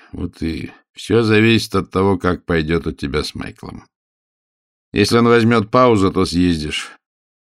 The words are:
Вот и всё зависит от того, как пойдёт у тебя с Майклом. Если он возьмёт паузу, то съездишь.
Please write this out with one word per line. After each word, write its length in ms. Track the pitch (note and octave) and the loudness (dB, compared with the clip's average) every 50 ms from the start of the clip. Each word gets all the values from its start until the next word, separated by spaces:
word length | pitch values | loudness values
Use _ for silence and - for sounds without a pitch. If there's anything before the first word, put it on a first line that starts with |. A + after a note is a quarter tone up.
| - _ - | -20 _ -12
Вот 300 | - E2+ E2+ - - E2+ | -10 -10 -12 -10 -8 -8
и 300 | E2 D#2+ D#2 F#2 - - _ _ _ _ | -8 -8 -8 -10 -14 -16 _ _ _ _
всё 300 | - - - G#2+ A#2 A#2 | -18 -6 -2 0 0 2
зависит 520 | G#2+ A2 G#2+ A2 A2+ A2+ G#2 - - - | 4 4 4 4 4 4 2 0 -2 -4
от 160 | F#2+ F2 - | -4 -4 -2
того, 280 | - F#2+ F#2+ G2 G2 F2 | -2 0 0 0 0 0
как 260 | - F2+ F2 - - | 0 -2 -4 -4 -4
пойдёт 420 | - F2 E2 D#2 D#2 E2+ E2 - | -2 -2 -2 0 0 -2 -2 -2
у 60 | E2 D2 | -4 -8
тебя 320 | - - C#2+ C2 D2+ C#2+ | -8 -8 -6 -4 -6 -6
с 100 | - - | -6 -10
Майклом. 520 | - - - - - - - E2 - - _ _ _ _ _ _ _ _ _ _ _ _ _ _ _ _ _ _ _ _ _ - | -12 -14 -14 -14 -16 -18 -16 -16 -18 -20 _ _ _ _ _ _ _ _ _ _ _ _ _ _ _ _ _ _ _ _ _ -2
Если 240 | C3+ C3+ - A#2 | 0 0 2 2
он 80 | A#2 A#2 | 2 4
возьмёт 460 | A#2+ A#2+ A#2 A2 A2+ A#2+ A#2 G#2 A2 | 4 4 4 4 4 2 2 0 0
паузу, 420 | - B2+ B2+ B2 A2+ G2+ F#2+ F#2+ - | 2 4 4 4 4 4 2 0 2
то 120 | F#2+ F#2 | 0 -2
съездишь. 760 | E2+ E2 F2 F2+ F2+ E2+ D#2 D2+ D2+ - - - - - _ _ _ _ _ _ _ _ _ | 0 0 0 2 2 0 -2 -4 -8 -8 -10 -10 -12 -18 _ _ _ _ _ _ _ _ _